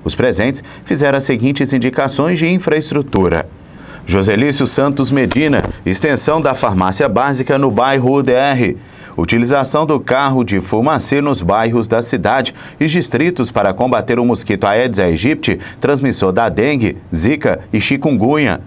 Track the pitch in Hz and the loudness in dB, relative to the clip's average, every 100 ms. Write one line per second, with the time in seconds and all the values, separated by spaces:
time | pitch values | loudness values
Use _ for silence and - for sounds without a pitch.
0 | - - 120 101 113 139 - - - 156 | -6 -2 0 2 -2 -2 -10 -20 -6 0
1 | 143 135 135 127 131 139 135 135 123 127 | 2 0 0 0 0 0 0 0 0 0
2 | 139 135 151 175 165 185 180 151 156 147 | -2 0 0 0 0 0 0 0 0 -2
3 | 139 101 90 80 - - - - - - | -2 0 2 0 -4 -12 -20 -20 -20 -18
4 | - 92 95 104 143 139 127 - 143 139 | -2 0 2 2 2 0 0 2 0 0
5 | 127 139 120 123 156 127 92 - - 92 | 0 2 0 2 2 0 -2 -6 -4 -2
6 | 156 131 - 156 139 - 120 95 92 95 | 0 0 0 0 0 0 0 2 0 0
7 | 139 104 135 131 131 139 139 107 127 135 | 0 2 0 -2 0 2 2 2 2 2
8 | 127 139 131 123 139 131 110 - - - | 2 2 2 2 2 2 0 -2 -10 -20
9 | - - 85 117 120 139 131 151 156 147 | -14 -6 0 0 2 2 0 0 0 0
10 | 113 127 139 131 113 98 87 107 127 147 | 0 0 2 0 0 -2 -2 0 2 0
11 | - 139 143 135 87 101 113 117 113 113 | 0 0 0 -2 0 2 2 0 0 0
12 | 117 127 95 135 120 - - - 156 170 | 0 -2 0 0 -2 -8 -20 -4 0 0
13 | - 120 165 175 123 - 101 - 123 123 | 0 0 0 0 -2 0 0 0 0 0
14 | 104 120 120 113 - 98 101 104 127 101 | 0 0 2 0 -2 0 2 2 0 2
15 | 92 82 107 151 - 87 - - 127 143 | 2 2 0 0 -2 -4 -6 -6 0 0
16 | 135 110 95 92 113 87 120 147 107 67 | 0 0 0 2 0 2 0 2 -2 -4
17 | - 82 92 147 - 87 - 107 - 139 | -6 -2 0 0 0 -2 -2 -4 0 0
18 | 156 127 110 151 135 85 | 0 0 0 2 0 -2